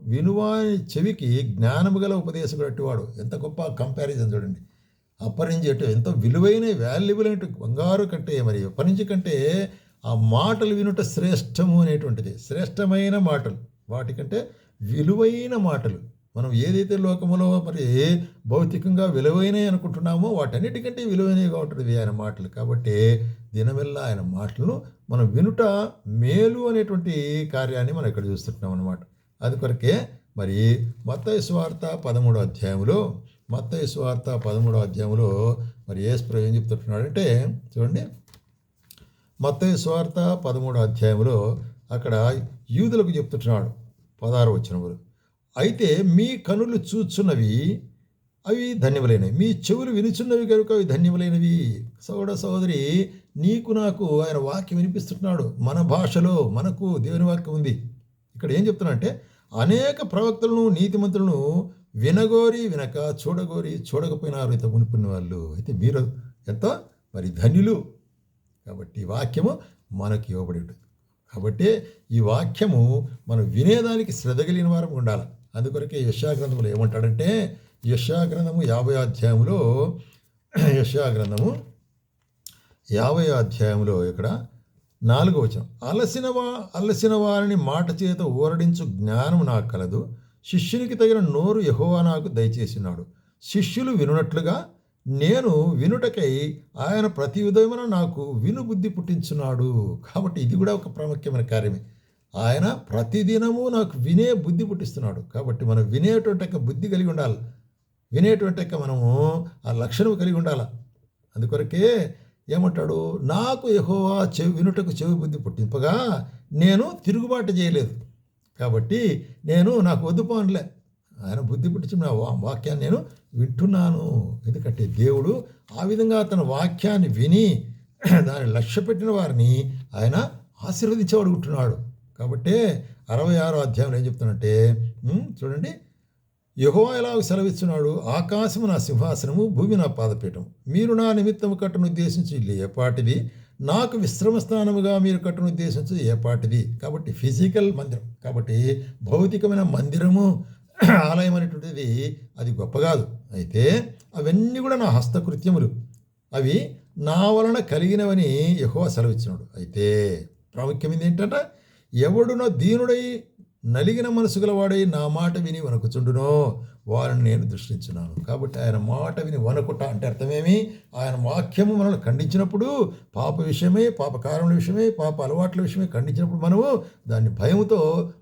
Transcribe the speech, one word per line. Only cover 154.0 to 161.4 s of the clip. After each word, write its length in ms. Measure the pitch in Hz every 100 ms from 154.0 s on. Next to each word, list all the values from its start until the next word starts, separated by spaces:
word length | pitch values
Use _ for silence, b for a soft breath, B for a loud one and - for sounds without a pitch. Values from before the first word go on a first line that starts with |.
| _ 165
అవన్నీ 440 | 151 190 240 262
కూడా 160 | 262 247
నా 100 | 196
హస్తకృత్యములు, 880 | 117 - 175 170 147 185 165 113 - - - _ _ _
అవి 420 | 139 131 202 - - _ -
నా 340 | 147 170 202
వలన 280 | 220 226 240
కలిగినవని 960 | - 156 185 208 202 185 143 139 165 175
యెహోవా 260 | 117 170 170
సెలవిచ్చినాడు. 600 | 117 117 110 - 87 - 92
అయితే 720 | 85 104 104 104 101 85 - _ _ 120
ప్రాముఖ్యమైనది 500 | 135 127 156 165 175
ఏంటంటే, 320 | 170 208 294